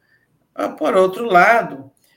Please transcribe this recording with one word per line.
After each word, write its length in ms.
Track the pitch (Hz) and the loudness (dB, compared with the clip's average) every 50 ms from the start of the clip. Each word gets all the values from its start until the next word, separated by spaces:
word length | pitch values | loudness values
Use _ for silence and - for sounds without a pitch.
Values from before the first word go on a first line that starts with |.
| _ _ _ _ _ _ _ _ _ _ _ | _ _ _ _ _ _ _ _ _ _ _
Ah, 140 | - - - | -8 -8 -8
por 260 | - - 311 - 226 | -6 -6 -4 0 2
outro 300 | 185 190 185 - 226 233 | 2 2 0 -2 -6 -2
lado, 680 | 226 185 175 185 214 233 226 185 - 139 135 - - _ _ _ _ _ | 2 2 4 4 4 2 2 -2 -4 -10 -16 -18 -20 _ _ _ _ _